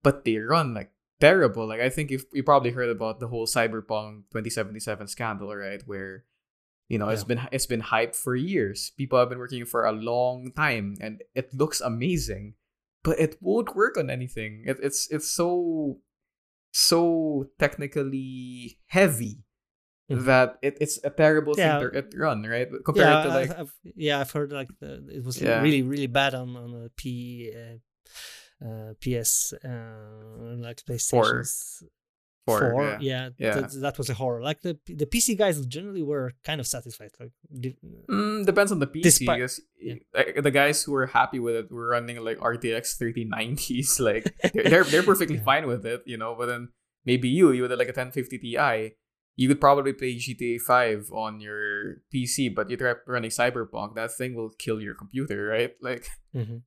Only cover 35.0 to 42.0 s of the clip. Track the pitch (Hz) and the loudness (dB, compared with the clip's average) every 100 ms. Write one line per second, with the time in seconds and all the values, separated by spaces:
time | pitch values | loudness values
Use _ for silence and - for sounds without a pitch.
35 | 147 233 233 202 208 151 127 139 202 190 | 0 2 2 4 2 2 -4 -8 -8 -6
36 | 147 147 127 123 - 156 120 127 120 - | -2 -2 -4 -8 -8 -6 -4 -6 -8 -18
37 | 107 _ 120 _ _ 139 127 131 - 113 | -20 _ -20 _ _ -10 -10 -10 -20 -20
38 | - 202 208 214 196 202 202 190 139 160 | -4 -2 0 0 2 4 4 2 0 4
39 | 170 - 127 151 127 - _ _ 110 120 | 6 6 6 2 0 -6 _ _ -12 -12
40 | _ - - - 143 139 143 147 - 139 | _ 0 2 2 2 4 4 2 0 0
41 | 127 120 127 135 117 113 104 120 117 120 | 2 2 2 0 -2 -2 -4 -8 0 0